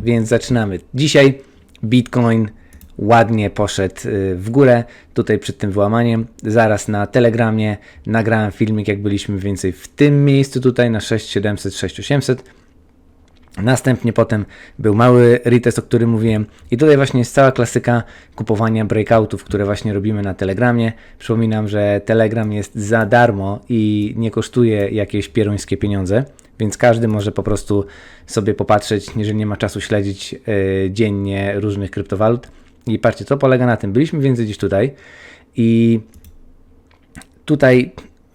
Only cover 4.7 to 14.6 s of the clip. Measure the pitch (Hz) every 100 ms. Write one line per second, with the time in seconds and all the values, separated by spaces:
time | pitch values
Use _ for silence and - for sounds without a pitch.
4.7 | 120 117 - _ - - 107 - - 104
5.7 | 98 101 113 120 113 113 - 110 110 110
6.7 | 101 - 104 101 131 117 113 113 110 107
7.7 | 101 - - - 110 107 110 107 - 107
8.7 | 107 107 101 101 101 - 98 98 95 95
9.7 | 90 - - 147 143 143 139 135 131 127
10.7 | 123 120 110 - 113 - 104 104 101 98
11.7 | - 92 - 101 143 131 127 - - _
12.7 | _ _ _ _ _ _ _ _ - 107
13.7 | 127 - 120 120 113 113 107 101 -